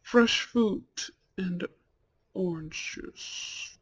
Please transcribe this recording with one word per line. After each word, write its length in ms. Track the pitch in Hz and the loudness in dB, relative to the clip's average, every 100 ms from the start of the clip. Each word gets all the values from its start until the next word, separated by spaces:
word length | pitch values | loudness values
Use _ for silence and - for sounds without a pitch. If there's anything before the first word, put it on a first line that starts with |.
fresh 400 | - 240 233 - | 4 6 6 4
fruit, 680 | - 240 220 190 - - - - _ - | 0 4 4 2 -6 -12 -12 -14 _ -6
and 300 | 185 175 175 _ _ _ _ _ _ | -4 -4 -6 _ _ _ _ _ _
orange 600 | - 180 165 156 - - | -4 -2 -2 -8 -10 -10
juice. 840 | - - - - - - - - - | -10 -14 -14 -14 -12 -12 -12 -14 -16